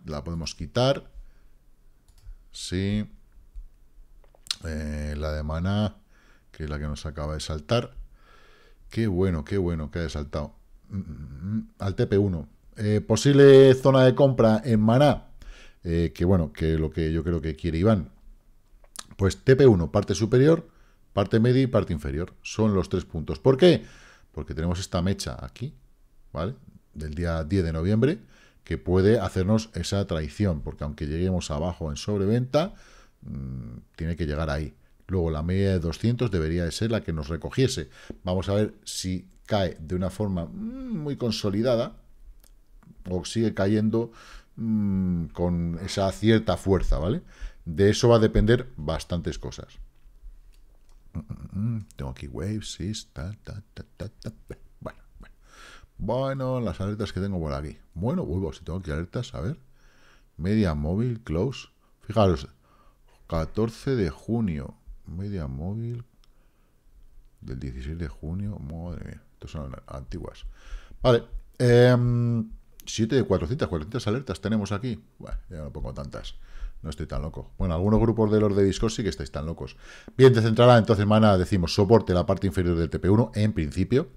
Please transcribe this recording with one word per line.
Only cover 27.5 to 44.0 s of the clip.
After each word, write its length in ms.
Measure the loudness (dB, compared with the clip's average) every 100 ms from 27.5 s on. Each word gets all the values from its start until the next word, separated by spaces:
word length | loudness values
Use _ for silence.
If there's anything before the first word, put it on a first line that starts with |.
| 0
de 100 | 0
noviembre, 460 | 0 0 2 2 0 -8 -20 _ _
que 140 | -8 -6
puede 420 | 0 4 6 4
hacernos 500 | 2 -2 2 0 0
esa 300 | -8 -4 -2 -2
traición, 520 | -4 -4 -2 -2 0
porque 200 | -6 -8
aunque 240 | -10 -6 -6
lleguemos 460 | -2 0 -2 -2
abajo 380 | -4 -4 -4 -8
en 60 | -6
sobreventa, 800 | -4 -2 0 0 0 0 -2 -6 -20 -20 -20 _
mm, 540 | -14 -10 -10 -10 -12 -16 -20
tiene 220 | -8 -6 -4
que 100 | -4
llegar 240 | -2 -2
ahí. 240 | -4 -6 -12 _ _ -4
Luego 240 | -2 0
la 140 | -2
media 260 | -2 0 2
de 80 | 0
doscientos 540 | -2 -2 -2 0 -2
debería 320 | 0 0 -2
de 80 | -2
ser 180 | -4 -2
la 140 | -2
que 80 | -4
nos 160 | -6 -6
recogiese. 640 | -8 -6 0 0 -2 -8 -14 -20 -10
Vamos 240 | -4 -4 0
a 60 |
ver 200 | 0 -2 -4
si 480 | -12 -8 -6 -6 -8 _ -4
cae 300 | 0 0 -4
de 160 | -6
una 160 | -4 -4
forma, 360 | -4 -4 -2 -6
mm, 520 | -8 -10 -10 -8 -6
muy 180 | -6 -4
consolidada 840 | -4 -2 -2 0 2 0 -2 -8 -20 -20 -20 -20 -20 -20 _ -20 -20 -18 -6
o 160 | -6
sigue 300 | -4 -2 -2
cayendo, 560 | 0 0 2 2 0